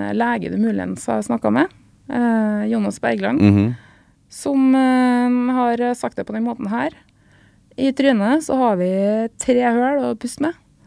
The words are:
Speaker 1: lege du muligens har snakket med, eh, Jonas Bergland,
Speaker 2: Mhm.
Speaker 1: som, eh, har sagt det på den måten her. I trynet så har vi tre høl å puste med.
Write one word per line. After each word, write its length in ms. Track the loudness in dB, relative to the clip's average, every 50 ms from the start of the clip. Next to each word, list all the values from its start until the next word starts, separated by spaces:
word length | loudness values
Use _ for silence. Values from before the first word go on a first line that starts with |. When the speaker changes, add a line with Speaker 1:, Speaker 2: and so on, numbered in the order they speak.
| -4 -4 -2
Speaker 1:
lege 340 | -2 0 0 -2 -2 -4 -4
du 60 | -2
muligens 480 | 0 0 0 0 -2 -4 -4 -6 -8 -4
har 140 | -4 -4 -4
snakket 320 | -2 -4 -4 -2 0 0
med, 160 | 2 2 0 -2 -4 -18 -20 _ _ _ _ -8
eh, 640 | -4 -2 0 0 2 0 0 0 -2 -2 -2 -2
Jonas 280 | -2 0 -2 -2 -4 -4
Bergland, 400 | -4 -2 -2 -2 -2 -2 2 4
Speaker 2:
Mhm. 340 | 4 6 6 4 2 0 -2 -6 -14 -20 _ _ _ _ _ _ _ _
Speaker 1:
som, 460 | -16 -8 -4 -2 0 2 4 4 4
eh, 800 | 4 4 4 4 4 4 2 2 2 2 0 0 0 0 0
har 240 | 0 0 0 0 0 0 0 -2 -2
sagt 200 | -4 -6 -8 -6
det 100 | -8 -8
på 60 | -6
den 120 | -6 -4 -4
måten 220 | -4 -4 -6 -6 -4
her. 200 | -4 -4 -4 -6 -6 -10 _ _ _ _ _ _ _ _ _ _ _ _ _ _ -6
I 140 | -2 -2 -2
trynet 460 | 0 2 2 2 4 2 2 2 2 0 0
så 120 | 0 0
har 200 | 0 2 2 2
vi 520 | 0 0 0 0 0 0 0 0 0 -2 -4 _ -6
tre 160 | 0 2 2 2
høl 380 | 4 2 2 2 2 2 0 0 -2
å 100 | -2 -4
puste 240 | -6 -8 -12 -6 -4
med. 140 | -4 -4 -4 -8 _ _ _ _ _